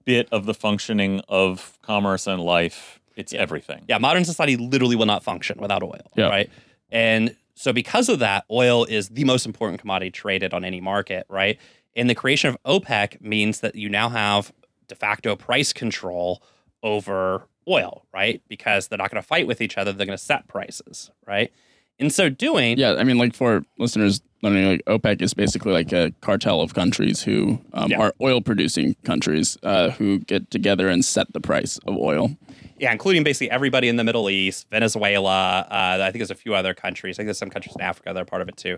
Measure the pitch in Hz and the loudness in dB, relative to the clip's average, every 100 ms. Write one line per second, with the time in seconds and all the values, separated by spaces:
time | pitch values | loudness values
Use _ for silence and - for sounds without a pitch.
0 | - 120 117 110 101 107 107 101 - 107 | 0 2 2 -2 -2 -2 0 -2 0 0
1 | 98 95 - 95 95 92 - _ - 104 | 0 0 0 2 2 0 -10 _ -4 -2
2 | 101 95 - 92 85 87 85 - - - | 0 -2 -2 -4 2 2 2 -4 -20 -20
3 | _ - - - 85 76 - 73 - 107 | _ -16 -10 -4 -4 -6 -10 -12 -2 2
4 | 131 180 175 165 151 120 120 135 123 117 | 4 2 0 0 0 0 0 2 2 4
5 | 110 101 - 90 - - 101 98 92 - | 2 0 -2 -8 -8 -6 -4 -4 -4 -12
6 | - - 98 98 107 - _ _ - 117 | -8 0 2 2 -2 -8 _ _ -6 0
7 | 113 110 113 - _ - 135 120 - 220 | 2 4 0 -4 _ -6 -2 -2 0 0
8 | 254 180 110 98 - 117 123 120 117 107 | 2 2 2 0 -2 2 4 4 2 -2
9 | 98 113 139 127 117 101 110 87 104 95 | -4 -2 2 2 0 -6 -6 -6 -4 -4
10 | 92 - 104 95 92 87 92 92 92 101 | -4 -8 -4 -2 -2 -4 -6 -8 -4 -4
11 | 98 92 - 95 98 110 - _ _ 117 | -2 -6 -6 -2 0 -2 -10 _ _ -2
12 | 123 117 131 147 147 120 127 180 - 110 | 0 0 0 0 0 -2 0 0 0 -2
13 | 104 - 110 107 107 104 110 107 104 101 | -2 -6 -4 0 0 0 -4 -6 -4 -2
14 | 117 117 104 104 101 - _ _ - - | -2 0 0 0 -2 -12 _ _ -20 -8
15 | 104 104 117 98 - 123 143 - 117 - | -4 -4 -4 -6 -2 -2 0 -4 -6 -6
16 | 92 87 87 90 _ _ _ _ 110 107 | -6 -4 -4 -4 _ _ _ _ -4 -4
17 | 101 95 92 92 - _ - 170 90 - | -2 -2 0 -2 -6 _ 0 0 0 -8
18 | _ 95 104 - - 110 113 101 - 101 | _ -2 -2 -2 -8 -8 -2 -2 -2 -6
19 | 98 107 - 160 165 113 110 - 101 98 | -4 -6 -2 -2 0 -2 -4 -4 -4 -2
20 | 98 95 - 139 - 101 98 - - - | -4 -6 -4 -4 -4 -10 -10 -14 -16 -20
21 | - _ - 101 113 _ _ _ _ - | -20 _ -4 -2 -2 _ _ _ _ -4
22 | 147 - 175 135 277 254 117 120 123 85 | -2 2 2 2 0 2 2 2 2 4
23 | 123 123 120 - 123 104 - - 120 107 | 4 4 2 2 2 2 0 -4 -2 2
24 | 101 98 _ - 101 98 95 92 - 107 | 2 2 _ -4 2 4 4 2 2 2
25 | 110 101 - - 98 - 104 90 82 90 | 2 2 0 0 0 0 0 2 2 2
26 | 82 - - 101 107 85 82 - 90 - | 2 0 -2 0 2 0 0 0 0 2
27 | - - - 104 107 117 - - 107 107 | 0 0 0 0 2 -2 -4 -4 0 2
28 | 107 - 131 123 104 104 78 - 71 - | 2 2 2 2 2 0 0 2 0 -2
29 | - 69 - 78 - - - 95 87 - | -2 -2 0 0 0 -2 0 2 2 0
30 | 107 98 - 98 - 110 98 95 95 87 | 0 0 0 -4 -2 -2 0 2 2 2
31 | - - - - - 73 - - - - | 2 0 -2 -4 -2 -2 -2 -8 -6 -2
32 | - 76 113 147 - - - - 131 110 | 0 2 0 -4 -16 -20 -20 -6 -2 0
33 | 196 180 147 131 120 123 139 131 123 117 | 2 2 2 0 -2 0 2 2 2 2
34 | 113 117 101 98 95 - - 110 113 110 | 2 0 0 0 0 -4 -4 0 0 2
35 | 101 101 98 95 92 92 - 104 92 92 | 2 2 2 2 2 0 -2 -2 0 0
36 | 95 113 113 - 113 101 92 90 95 90 | -2 -2 -6 -8 -4 -2 -2 -4 -8 -8
37 | 95 90 107 98 98 104 - - 92 - | -10 -8 -6 -6 -8 -10 -12 -8 -6 -6
38 | - 92 90 92 90 - - | -8 -8 -6 -6 -8 -8 -8